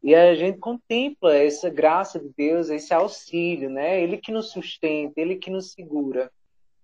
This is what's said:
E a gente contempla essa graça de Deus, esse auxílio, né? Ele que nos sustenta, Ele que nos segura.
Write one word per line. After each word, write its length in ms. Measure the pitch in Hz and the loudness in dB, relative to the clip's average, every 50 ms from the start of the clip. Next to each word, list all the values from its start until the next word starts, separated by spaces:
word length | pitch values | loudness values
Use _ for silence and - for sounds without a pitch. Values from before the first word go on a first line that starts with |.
| - | 6
E 140 | 139 156 | 6 8
a 180 | 165 175 175 175 | 8 10 8 6
gente 240 | 151 165 190 190 185 | 4 0 -4 -4 -6
contempla 760 | - 226 240 240 _ _ 226 233 262 294 294 _ - 170 151 | -8 -10 -10 -10 _ _ -2 -2 -2 -4 -6 _ 2 4 4
essa 340 | 143 143 151 147 147 - 175 | 6 4 2 0 -2 -6 -6
graça 480 | 156 139 151 156 160 180 196 185 - 170 | -2 2 2 4 4 2 -2 -4 -8 -12
de 100 | 143 143 131 | -12 -12 -6
Deus, 320 | - 147 151 160 170 170 156 | -4 -2 0 0 0 -2 -4
esse 240 | 151 151 147 - 175 | -6 -8 -4 0 0
auxílio, 760 | 165 185 208 - - - - - 170 170 175 175 147 135 135 | 0 0 0 -4 -12 -16 -8 -4 -4 -2 -2 -4 -4 -6 -8
né? 320 | 131 135 143 160 185 190 170 | -6 -4 -2 -2 0 0 0
Ele 140 | 170 196 | -2 -4
que 160 | - - - 220 | -6 -8 -6 -6
nos 180 | 220 220 214 | -6 -6 -8
sustenta, 720 | - 185 170 - - - - 160 151 151 147 143 147 - | -10 -12 -12 -12 -12 -6 -4 -4 -4 -4 -6 -6 -6 -6
Ele 160 | 165 175 190 | -4 -4 -4
que 120 | 185 - 185 | -8 -8 -8
nos 220 | 190 190 185 - | -8 -10 -10 -12
segura. 580 | - - 175 156 147 147 143 135 127 123 127 127 _ _ _ _ _ _ _ _ _ _ | -18 -20 -14 -8 -6 -6 -4 -4 -4 -4 -6 -6 _ _ _ _ _ _ _ _ _ _